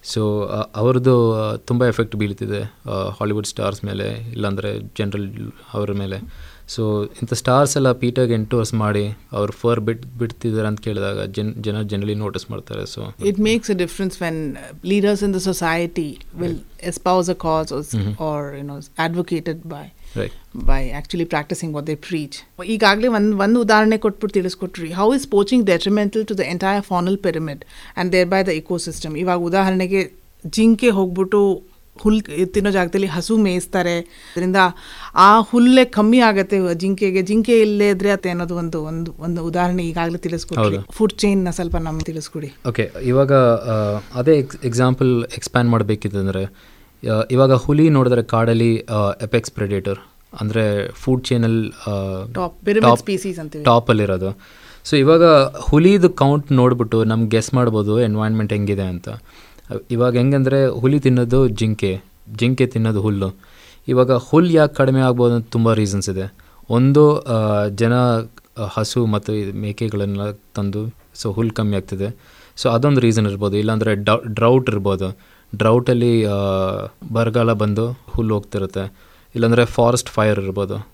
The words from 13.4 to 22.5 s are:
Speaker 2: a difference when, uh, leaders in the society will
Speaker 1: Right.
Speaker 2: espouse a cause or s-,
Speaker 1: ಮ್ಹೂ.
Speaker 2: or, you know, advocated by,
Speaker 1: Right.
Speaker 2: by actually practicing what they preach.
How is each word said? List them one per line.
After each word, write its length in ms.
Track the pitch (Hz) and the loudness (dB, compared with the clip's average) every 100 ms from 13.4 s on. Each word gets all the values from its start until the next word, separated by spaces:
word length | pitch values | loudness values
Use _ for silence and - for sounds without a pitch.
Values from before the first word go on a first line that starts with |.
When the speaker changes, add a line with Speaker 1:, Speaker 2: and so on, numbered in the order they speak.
| 214 226 226 | 0 0 -2
Speaker 2:
a 40 | 190 | -4
difference 380 | 175 - 190 | -4 -4 -6
when, 420 | 180 170 160 151 127 | -6 -8 -6 -8 -10
uh, 300 | - 151 175 | -16 -12 -2
leaders 380 | 202 202 202 202 | 0 0 0 -2
in 80 | 185 | -2
the 80 | |
society 760 | 190 180 170 165 170 175 151 - - 165 | -2 -2 -2 -2 -4 -6 -8 -10 -18 -8
will 140 | 175 165 | -6 -6
Speaker 1:
Right. 340 | - - 180 | -12 -12 -12
Speaker 2:
espouse 460 | - 185 185 175 180 | -6 0 0 0 -4
a 20 | |
cause 360 | 165 160 156 | -2 -2 -2
or 180 | - 147 | -8 -6
s-, 60 | 113 | -4
Speaker 1:
ಮ್ಹೂ. 140 | 101 | -4
Speaker 2:
or, 500 | 107 156 147 143 139 | -4 -6 -6 -8 -12
you 100 | 143 | -12
know, 180 | 143 147 - 160 | -14 -14 -4 -4
advocated 520 | 170 175 170 165 160 | -2 -4 -4 -6 -10
by, 340 | 165 147 151 - - 120 | -12 -16 -16 -20 -12 -8
Speaker 1:
Right. 460 | 101 - - - 123 | -8 -10 -16 0 2
Speaker 2:
by 360 | 123 135 143 | 2 0 -6
actually 300 | - 175 165 | -6 -6 -4
practicing 420 | 156 147 175 165 | -4 -4 -8 -6
what 160 | 151 147 | -8 -6
they 180 | 151 - | -8 -6
preach. 540 | 170 143 - - | -8 -8 -14 -20